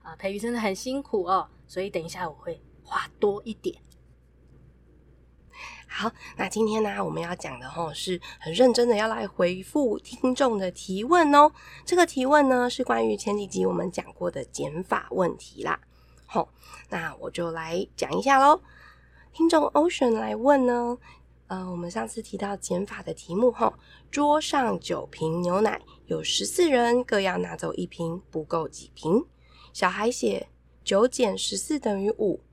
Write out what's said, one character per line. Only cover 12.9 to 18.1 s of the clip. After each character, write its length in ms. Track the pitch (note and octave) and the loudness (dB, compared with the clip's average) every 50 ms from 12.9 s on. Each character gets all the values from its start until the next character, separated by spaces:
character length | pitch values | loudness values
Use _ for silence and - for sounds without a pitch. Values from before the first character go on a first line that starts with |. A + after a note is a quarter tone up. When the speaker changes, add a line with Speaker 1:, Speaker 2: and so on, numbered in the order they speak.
| A#3+ A#3 A3+ | 0 0 2
Speaker 2:
于 80 | A3 G#3+ | 0 -2
前 220 | G2+ - G#3 G3+ | -2 -2 -4 -4
几 80 | G#2 G2+ | -4 -6
集 200 | F#2 F2+ F#2 F#2 | -6 -4 -2 0
我 60 | F#2+ | 0
们 180 | F#2 F2 F2+ F#2+ | 0 -2 -4 -4
讲 140 | - - - - - | -6 -8 -10 -10 -12
过 180 | - F2 F2 | -6 -6 -6
的 120 | - C#3 B2+ | -6 -6 -12
减 400 | - - - - D3 D3 E3 F#3+ | -10 -8 -8 -8 -6 -6 -8 -4
法 240 | - - F#3 - - | -4 -4 -4 -4 -6
问 260 | - F#3 F3+ E3 - | -2 0 0 0 -2
题 260 | - - - - - - | -6 -14 -20 -14 -10 -6
啦。 160 | - D#3+ - _ _ _ _ _ _ _ - _ | -6 -6 -6 _ _ _ _ _ _ _ -20 _
吼， 240 | _ - F3+ - - _ _ - - - - - _ | _ -4 -4 -4 -4 _ _ -20 -20 -20 -20 -14 _
那 260 | - F3 E3 D#3+ - | -8 -8 -8 -8 -10
我 120 | - - - | -10 -14 -10
就 220 | - - E3+ E3 | -6 -6 -6 -6
来 340 | E3 E3 D#3+ D#3+ E3 F#3 G3+ - _ | -6 -8 -8 -6 -4 -6 -6 -6 _
讲 160 | - - - | -8 -6 -4